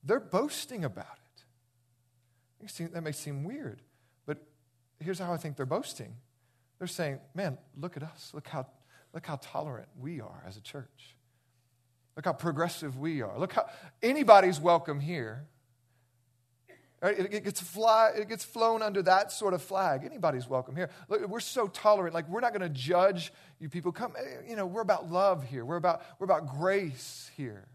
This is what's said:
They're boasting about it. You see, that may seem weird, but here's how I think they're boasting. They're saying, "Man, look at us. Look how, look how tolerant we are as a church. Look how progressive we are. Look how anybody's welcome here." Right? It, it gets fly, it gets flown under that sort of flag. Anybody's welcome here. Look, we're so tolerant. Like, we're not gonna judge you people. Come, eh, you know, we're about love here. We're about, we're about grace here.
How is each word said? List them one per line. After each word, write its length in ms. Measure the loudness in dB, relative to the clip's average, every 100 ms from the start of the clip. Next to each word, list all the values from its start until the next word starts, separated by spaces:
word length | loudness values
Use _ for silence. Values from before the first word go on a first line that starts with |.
They're 160 | 0 -2
boasting 640 | 0 0 0 -4 -10 -6
about 340 | -6 -8 -16 -18 _
it. 80 | _ _ _ _ _ _ _ _ _ _ _ _ _
You 60 | -18
see, 160 | -10
that 180 | -8 -6
may 80 | -8
seem 320 | -8 -8 -6
weird, 400 | -6 -8 -10 -12 _ _ _ _ -10
but 120 | -10 -10 _ _ _ _ _
here's 180 | -8 -6
how 140 | -4
I 60 | -4
think 180 | -4 -6
they're 100 | -2
boasting. 480 | -2 -4 -12 -14 -16 _ _ _ _ _ _
They're 80 | -10
saying, 320 | -4 -4 -6 -10
"Man, 240 | -6 -6 -6 _ -12
look 200 | -10 -10
at 80 |
us. 260 | -14 -14 -16
Look 140 | -16 -10
how, 220 | -8 -8 _ _ -20 _
look 140 | -16 -10
how 140 | -10
tolerant 460 | -8 -8 -6 -8 -14 -14
we 220 | -10 -10
are 240 | -12 -16 -18
as 100 | -18
a 40 |
church. 560 | -16 -16 -16 _ -20 _ _ _ _ _ _ _ _ _ _
Look 120 | -4 -2
how 60 |
progressive 640 | -2 -2 0 -2 -2 -8 -6
we 260 | -4 -4
are. 140 | -4 -4
Look 180 | 0
how 120 | 0 -2 -6 -20 _
anybody's 560 | 0 2 12 12 12 4
welcome 400 | 4 4 4 -4
here." 480 | -4 -4 -6 -8 -14 _ _ _ _ _ _ _ _ _ _ _ _ -20 _ _
Right? 160 | -2 0
It, 160 | -2
it 100 | -2
gets 160 | -6 -8
fly, 520 | -10 0 4 8 6 4
it 100 | -4
gets 160 | -8
flown 380 | -8 0 2 2
under 220 | 0 0
that 280 | 6 6 4
sort 220 | -2 0
of 80 | 0
flag. 400 | -2 0 0 0
Anybody's 460 | -4 -2 0 0 -2
welcome 260 | -4 -4
here. 140 | -6 -6 -8 -4
Look, 180 | -2 -2
we're 120 | -6
so 260 | -4 -2 -2
tolerant. 480 | 2 6 6 4
Like, 120 | -2 -4
we're 140 | -2
not 140 | 0
gonna 160 | -2 -4
judge 640 | -4 2 6 6 4 -6 -14 -20 _
you 80 | -10
people. 240 | -4 -4
Come, 220 | -4 -8 -6
eh, 300 | -10 -12 -10
you 80 | -6
know, 80 |
we're 160 | -4 -4
about 320 | 0 0 0
love 320 | 2 2 2
here. 220 | -2 -8 -6
We're 100 | 0
about, 240 | 0 0 -4 -10
we're 60 |
about 240 | 2 2 2 -2
grace 720 | 0 0 -2 -8 -14 -16 -16 -10
here. 320 | -10 -10 -20